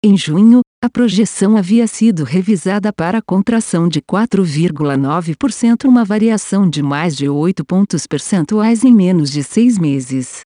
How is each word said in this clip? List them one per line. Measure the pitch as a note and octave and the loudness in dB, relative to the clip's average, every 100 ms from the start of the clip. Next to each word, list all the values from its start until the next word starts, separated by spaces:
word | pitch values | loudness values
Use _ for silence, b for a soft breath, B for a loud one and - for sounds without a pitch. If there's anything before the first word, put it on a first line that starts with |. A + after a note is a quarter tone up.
Em | G#3+ G3 | 2 2
junho, | D#3 D#3+ A3 B3 - - | 2 4 6 6 2 -4
a | B3 | -6
projeção | - A#3+ F#3 G3+ - F#3+ A3 | 0 0 0 -2 0 2 2
havia | F3+ A#3 A3+ | 2 0 0
sido | - A3+ E3 | 0 0 0
revisada | C3 F3+ F#3+ F#3+ F#3 G3+ G#3 | -2 -2 0 -2 -2 -2 -4
para | - E3+ A3 | -4 -4 -4
contração | - F#3+ G3+ A3+ - E3+ E3+ | -2 -2 0 -2 0 0 0
de | D3+ | -2
quatro | - F#3 A#3 G3 | -4 -2 0 0
vírgula | F3+ D3 F3 D3 D3 C3+ | 0 0 -2 -2 -2 -2
nove | C#3 E3 E3 D3+ | -2 -2 -4 -4
por | C#4 | -4
cento, | - A#3 A#3 C4+ | -2 0 2 4
uma | B3 G3+ | 2 2
variação | G#3+ A3+ G#3+ - G3+ F#3 | 0 0 0 -2 0 0
de | D3 | 0
mais | C#3+ C#3+ E3+ C#3 | -2 -2 -4 -2
de | C#3+ | -2
oito | C#3+ E3+ F#3+ D3 | 0 -2 -2 -2
pontos | F#3 G3+ D#3 - | 0 0 -2 -4
percentuais | D3 - F#3+ D3+ G#3+ A3 A3+ C4 | -8 -2 -2 0 0 0 2 4
em | |
menos | A3+ F3+ F3+ C#3+ | 4 4 2 0
de | D3 | -4
seis | C3+ G#3+ B3 G#3 | -4 0 2 2
meses. | D#3 C#3 B2+ C3 B2+ - - | 0 -2 -4 -6 -6 -14 -20